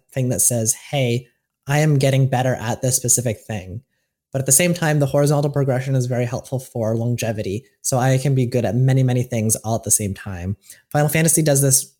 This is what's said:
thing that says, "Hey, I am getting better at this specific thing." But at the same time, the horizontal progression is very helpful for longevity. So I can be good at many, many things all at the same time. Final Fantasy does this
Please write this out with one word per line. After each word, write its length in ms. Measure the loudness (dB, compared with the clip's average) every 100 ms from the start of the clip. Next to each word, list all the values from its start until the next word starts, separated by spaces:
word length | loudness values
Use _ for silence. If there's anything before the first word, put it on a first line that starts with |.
| _
thing 180 | -4 -2
that 100 | 0
says, 320 | 0 2 -2
"Hey, 540 | -4 -4 -2 0 -2 -6 _ _ _ -2
I 120 | 0
am 180 | 2 2
getting 300 | 2 4 2
better 260 | 2 0 -2
at 260 | -4 -4
this 140 | -2 0
specific 440 | 0 0 0 -4
thing." 420 | -6 -10 -10 -14 -16 _ _ _ _
But 80 | -6
at 60 | 0
the 60 |
same 240 | 2 2 0
time, 240 | 0 2
the 80 | 2
horizontal 440 | 2 2 2 0
progression 440 | 0 0 -2 0 0
is 100 | 0
very 200 | -2 -2
helpful 340 | -4 -6 -8
for 360 | -6 -4 -2 -2
longevity. 680 | -2 -2 -2 -4 -4 -6 -8 _
So 160 | -4 0
I 220 | 2 2
can 160 | 2 0
be 100 | 0
good 180 | 0
at 120 | 0 2
many, 260 | 2 4
many 220 | 2 0
things 320 | -2 -2 -2 -2
all 180 | -2 -4
at 60 |
the 60 | -2
same 220 | -2 -2
time. 420 | -6 -10 -8 -6 -8 -12 -20 _
Final 180 | -2 0
Fantasy 320 | 2 2 2
does 200 | 2 2
this 220 | 2 0 -2 _